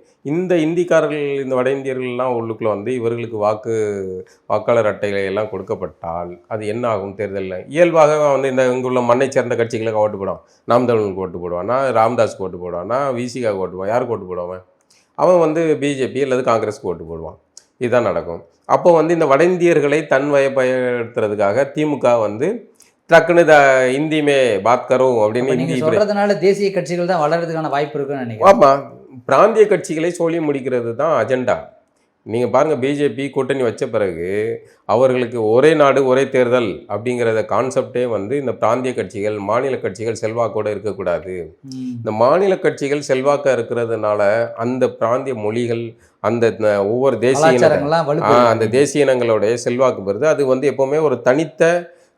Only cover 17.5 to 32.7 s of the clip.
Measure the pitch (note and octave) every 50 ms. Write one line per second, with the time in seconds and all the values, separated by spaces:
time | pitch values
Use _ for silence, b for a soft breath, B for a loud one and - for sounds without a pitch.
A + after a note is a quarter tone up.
17.5 | B B B B B - C3 A#2 A#2+ B2 A2+ G2+ F2 E2+ D#2+ E2+ E2+ F#2 - _
18.5 | _ _ _ - C3 C3+ D3 F3+ E3+ D#3+ D#3 E3 F3 E3 E3 C#3 C3+ C#3+ E3+ F3+
19.5 | F#3 F3 F3 F3 E3 D#3 C#3 C#3+ C#3+ D#3 D#3 - C#3+ C3+ C#3 D3 C#3+ C#3 C3+ C3+
20.5 | B2+ C3+ B2+ B2+ B2+ B2+ B2+ B2 B2 A#2+ A#2 A#2 - B2 A2 G#2 G#2 G2+ G#2 G2
21.5 | G#2 B2+ C#3 C#3+ - D3+ D3+ D3+ C#3+ B2 C3+ B2 A#2+ A#2 G#2+ G#2 G2+ A2 C#3 F3+
22.5 | A#3 A#3+ - - b b b b b _ _ - E3 E3 D#3+ E3 E3+ E3+ E3+ D3+
23.5 | D#3 D3 C#3 C#3 C3 C3 C3 B2+ B2+ C#3 D#3 D#3+ D#3 D#3 D3 C#3+ C#3+ C3+ C3 A#2+
24.5 | G#2 F#2+ G2 A2+ B2 B2 - - B2+ B2+ C3 C3 B2 A2+ G#2+ G#2+ A2 B2 B2+ C3+
25.5 | C3 B2 - E3 - B2 - D#3 - G3+ G#3+ G3 G#3 G3+ G3+ G#3 G3+ D3+ E3+ G3
26.5 | G3 G3 G3+ G3 F#3+ F#3 D#3+ C#3+ F3 F3 F3 F3 F#3+ E3+ D3 D3+ D#3+ E3+ E3+ E3
27.5 | E3 D#3+ D#3 D3 C3+ C#3+ D3+ D3 D3+ C#3+ C#3 C3 C#3+ C3+ B2+ A#2+ A2+ G#2 E3+ F#3+
28.5 | G3+ A#3+ D#3 C#3 C#3 C#3 C3+ - - - - - C3+ B2+ - - C3+ C#3 F#3 G#3+
29.5 | A3 G#3+ G#3+ - F#3+ E3+ C#3 - D#3+ D#3 D#3+ F3 E3+ F3 E3+ E3 E3 E3+ D#3+ D3
30.5 | C#3+ C#3 B2 C3 B2+ B2 A#2 A#2 A#2 A#2 D3 E3 D3+ B2 A2 A2+ C3 B2+ B2 A2
31.5 | F2+ D#2+ D#2 - - _ _ _ _ _ _ _ _ _ _ G#2 G#2+ A#2 B2 A#2+
32.5 | B2 B2+ D3+ D#3+